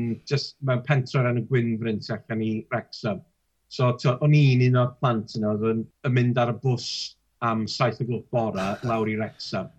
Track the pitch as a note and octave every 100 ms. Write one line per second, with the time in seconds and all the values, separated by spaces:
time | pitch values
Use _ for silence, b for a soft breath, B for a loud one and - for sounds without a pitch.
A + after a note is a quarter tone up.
0 | A#2 A2 - C#3 - - C3+ B2 - C3+
1 | C3 C3+ B2 A#2+ A2 B2+ A#2 A2 A2+ G#2
2 | - G#2+ - A2 A2 A2 - A#2 - -
3 | A2 F#2+ - _ _ _ _ - B2+ A#2+
4 | C#3+ B2+ D3+ D3+ C#3 B2+ B2+ B2+ B2 -
5 | C3 A2+ G#2 A2+ G#2+ G#2 A2+ A2+ A2 _
6 | C3+ B2+ B2 B2 A#2+ A2+ C3 A#2+ - -
7 | - - _ - A#2 A2+ G#2 - B2+ -
8 | A#2+ A2+ - A#2+ A2 F#2+ F#2+ G#2+ B2 A2+
9 | G#2+ G#2+ G#2+ - - G2 F#2